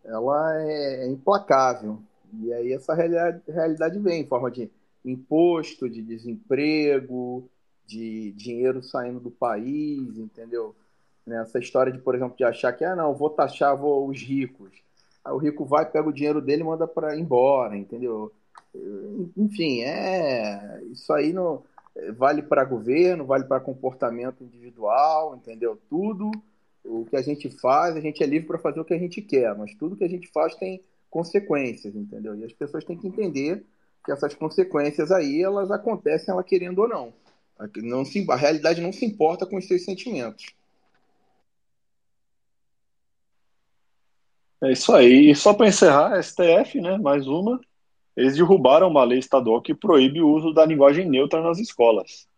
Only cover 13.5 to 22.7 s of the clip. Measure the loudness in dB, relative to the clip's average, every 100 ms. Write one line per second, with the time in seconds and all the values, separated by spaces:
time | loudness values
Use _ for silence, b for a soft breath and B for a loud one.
13.5 | 0 0 2 0 0 -2 -8 -6 -6 -6
14.5 | _ -20 _ _ _ _ _ -8 -4 -4
15.5 | -4 0 0 2 -2 -2 -2 -2 -2 0
16.5 | -2 -2 -4 -4 -4 -6 -6 0 2 4
17.5 | 2 -2 -6 -10 -10 -8 -8 -10 _ _
18.5 | -20 _ -16 -14 -14 -12 -10 -10 -4 -4
19.5 | -2 -4 -2 -4 -6 -4 -2 -2 -2 -4
20.5 | -8 -14 -16 -18 -16 -4 -2 0 -2 -4
21.5 | -6 b b b -14 -14 0 0 0 0
22.5 | 0 2